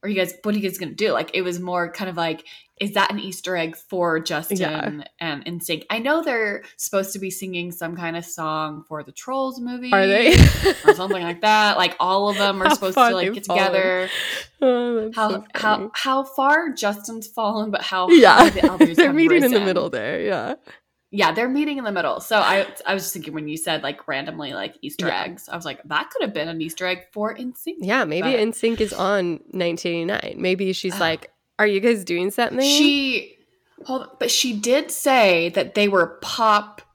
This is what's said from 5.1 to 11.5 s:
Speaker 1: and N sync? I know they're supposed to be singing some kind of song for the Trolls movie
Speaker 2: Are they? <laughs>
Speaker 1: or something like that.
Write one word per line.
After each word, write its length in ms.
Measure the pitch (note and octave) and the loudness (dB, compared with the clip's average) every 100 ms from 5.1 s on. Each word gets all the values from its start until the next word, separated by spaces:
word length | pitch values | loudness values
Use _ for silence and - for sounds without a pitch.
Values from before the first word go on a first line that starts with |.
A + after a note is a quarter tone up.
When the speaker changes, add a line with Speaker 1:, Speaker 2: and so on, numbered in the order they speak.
| _ | _
Speaker 1:
and 240 | E3 C#3+ - | -8 -8 -8
N 120 | F3 | -10
sync? 240 | - D#3+ - | -6 -8 -4
I 100 | A3 | -6
know 220 | A#3+ D#4 | -2 -2
they're 420 | D#4+ A#3+ G#3+ G3+ - _ | 0 -2 -2 -6 -12 _
supposed 380 | - G3 G3 | -4 -4 -4
to 60 | G3 | -8
be 100 | F#3+ | -10
singing 400 | F3+ F#3+ F3+ F3 | -8 -8 -8 -8
some 240 | E3+ E3 E3+ | -8 -10 -8
kind 220 | E3+ E3 | -8 -8
of 80 | E3+ | -10
song 580 | - D#3 D#3 D#3 D3+ D#3 | -8 -6 -4 -6 -8 -12
for 140 | D3+ | -14
the 120 | C#3+ | -12
Trolls 480 | - - C4+ C4 B3+ | -16 -8 -6 -6 -6
movie 320 | A#3+ B3 B3 | -10 -8 0
Speaker 2:
Are 120 | G3 F#3+ | 2 4
they? 280 | G3+ A#3+ | 4 6
<laughs> 520 | F4+ - - G4 - - | 10 8 8 0 4 4
Speaker 1:
or 80 | |
something 300 | - F#3+ F#3+ | 4 2 -4
like 160 | E3+ F3 | -4 0
that. 360 | G#3+ | 4